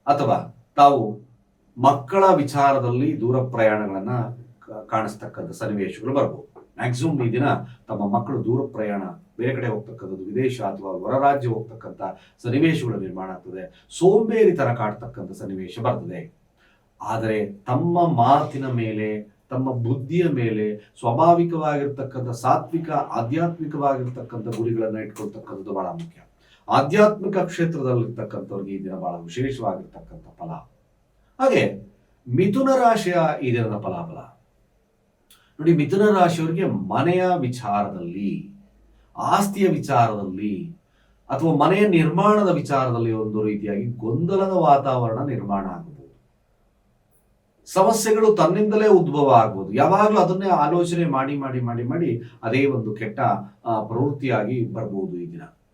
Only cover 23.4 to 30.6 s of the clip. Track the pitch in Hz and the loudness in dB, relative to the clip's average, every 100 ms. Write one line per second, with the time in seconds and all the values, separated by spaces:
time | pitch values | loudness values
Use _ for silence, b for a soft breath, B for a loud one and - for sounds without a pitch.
23.4 | 170 165 147 147 143 131 123 127 - 113 | -2 -4 -6 -2 0 0 -4 -8 -12 -10
24.4 | 107 104 117 113 110 107 107 - 104 110 | -8 -4 -2 -2 -2 -4 -8 -10 -12 -12
25.4 | - 101 95 95 90 170 170 - _ _ | -14 -14 -8 -6 -6 -8 -12 -18 _ _
26.4 | b b - 120 143 196 208 208 190 190 | b b -2 0 2 6 6 4 -2 -2
27.4 | 165 - 165 147 127 120 113 - - - | -2 -2 -4 -2 -2 -2 -2 -6 -10 -10
28.4 | - - 98 98 95 92 90 87 85 120 | -10 -10 -8 -8 -10 -8 -8 -8 -10 -4
29.4 | 131 120 107 92 - - - - - - | -4 -4 -6 -6 -10 -20 -20 -20 -20 -16
30.4 | 170 165 | -14 -14